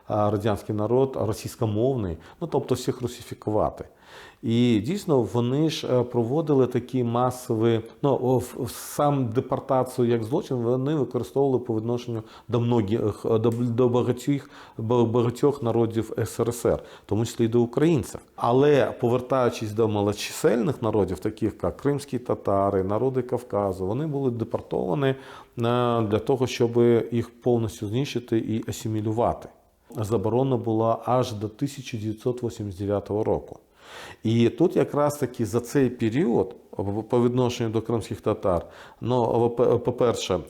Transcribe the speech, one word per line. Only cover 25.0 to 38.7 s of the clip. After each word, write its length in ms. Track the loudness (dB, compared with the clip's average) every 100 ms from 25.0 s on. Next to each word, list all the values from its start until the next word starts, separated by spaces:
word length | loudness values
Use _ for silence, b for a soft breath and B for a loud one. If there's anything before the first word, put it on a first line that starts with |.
| 0
е, 80 | -2 B B B -4 0 2 2 0
для 180 | 2 0
того, 280 | 2 0 0
щоб 300 | 0 2 4 6 4 2
їх 300 | -2 -4 -4
повністю 460 | 0 2 0 -6 -4
знищити 500 | -4 -2 -4 -2 0
і 320 | 0 -4 -6
асимілювати. 800 | -8 -4 -4 -2 0 0 0 -8 -20 _ _ -14 -8
Заборона 640 | -2 0 2 2 2 0
була 420 | 0 2 2 0 0
аж 280 | 0 0
до 160 | -4 -8
тисяча 480 | -4 -6 -6 -10 -8
дев'ятсот 460 | -6 -4 -4 -2
вісімдесят 360 | -4 -6 -8 -6
дев'ятого 440 | -2 -2 -2 -2
року. 360 | 0 -2 -4 -16 _ B B B B B
І 260 | 0 4 4
тут 260 | 4 2 2
якраз 420 | 0 2 0 0
таки 280 | -4 -4 -2
за 140 | -2
цей 300 | 0 2 2
період, 640 | 2 -2 0 2 2 0 -4 -14 -8 -4 -4 0
по 140 | 2
відношенню 460 | 2 2 0 0 -2
до 120 | -2
кримських 400 | -2 -2 -4 -4
татар, 440 | -2 0 0 0 -2